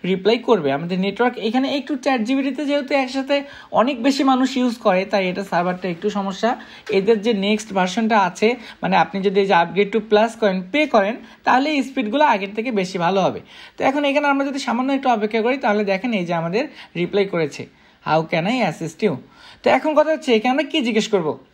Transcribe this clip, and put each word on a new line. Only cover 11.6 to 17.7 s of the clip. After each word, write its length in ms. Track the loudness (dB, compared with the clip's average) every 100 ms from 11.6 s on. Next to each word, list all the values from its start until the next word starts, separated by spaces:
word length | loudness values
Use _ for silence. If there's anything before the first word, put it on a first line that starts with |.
| 2
এই 140 | 0
স্পিডগুলো 400 | -2 -4 -2 0
আগের 260 | 2 0 -2 -6
থেকে 160 | -2
বেশি 260 | -2 -2 -2
ভালো 240 | 0 2
হবে। 180 | 0 -2 -14 -20 -20 -2
তো 60 |
এখন 220 | 0 0 0
এখানে 220 | 0 2
আমরা 180 | 0 -2
যদি 140 | -4
সামান্য 320 | -4 -2 0
একটু 180 | 0 0
অপেক্ষা 320 | 0 0 0
করি, 160 | 0 0
তাহলে 260 | 0 0
দেখেন 300 | 0 -2 -2
এই 120 | -2 -2
যে 80 |
আমাদের 320 | -2 -2 -2 -4 -10 -12 -6
রিপ্লাই 300 | -2 0 0
করেছে, 400 | 0 -4 -6 -16